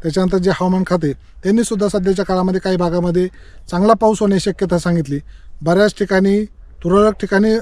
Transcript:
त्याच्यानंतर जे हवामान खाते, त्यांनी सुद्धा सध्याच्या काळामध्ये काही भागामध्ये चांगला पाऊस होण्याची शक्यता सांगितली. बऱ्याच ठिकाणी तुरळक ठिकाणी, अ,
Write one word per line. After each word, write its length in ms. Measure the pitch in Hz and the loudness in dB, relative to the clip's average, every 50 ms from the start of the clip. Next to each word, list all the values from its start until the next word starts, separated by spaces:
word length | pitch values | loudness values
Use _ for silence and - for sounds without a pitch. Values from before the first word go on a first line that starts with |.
| - | -8
त्याच्यानंतर 340 | 165 147 190 185 180 190 190 | -4 -2 0 0 0 0 0
जे 140 | 180 190 | 0 0
हवामान 320 | 180 - 185 185 185 185 185 - | 0 0 0 0 0 0 0 0
खाते, 260 | 180 175 160 147 131 | 0 0 0 -2 -4
त्यांनी 500 | - - - - - - 185 208 233 226 | -6 -12 -20 -20 -6 -2 0 0 2 0
सुद्धा 240 | - 233 190 208 202 | 0 -2 -2 -2 0
सध्याच्या 380 | - 208 180 190 190 196 196 | 0 0 0 0 0 0 -2
काळामध्ये 360 | - 190 185 185 185 185 190 | -2 0 0 0 0 -2 -2
काही 160 | - 190 185 175 | -2 -2 -2 0
भागामध्ये 500 | 180 170 170 180 170 175 170 180 180 185 - - - - - - - - | 0 0 0 0 -2 0 0 0 -2 -2 -4 -10 -20 -20 -20 -20 -14 -8
चांगला 220 | 180 175 196 214 226 | -2 0 2 4 4
पाऊस 260 | - 226 214 214 - | 4 4 2 2 2
होण्याची 320 | 220 202 196 185 - 208 | 0 0 0 0 0 -2
शक्यता 280 | 170 - 196 170 180 170 | -2 -2 -2 -2 -2 -2
सांगितली. 400 | - 175 170 170 151 135 143 143 - - - - - - - - | 0 0 -2 -2 -2 -4 -6 -8 -8 -12 -18 -20 -20 -20 -16 -6
बऱ्याच 320 | 147 165 175 190 208 208 - - | -2 0 2 4 4 2 2 -2
ठिकाणी 460 | 208 - 196 190 196 196 196 208 214 208 - - - - - - - | -2 0 0 2 2 2 2 0 -2 -4 -8 -16 -20 -20 -16 -8 -2
तुरळक 300 | 170 185 202 208 214 202 | 0 2 4 4 2 2
ठिकाणी, 380 | - - 190 196 190 214 220 | 0 -4 -2 0 2 2 2
अ, 100 | 220 226 | 2 0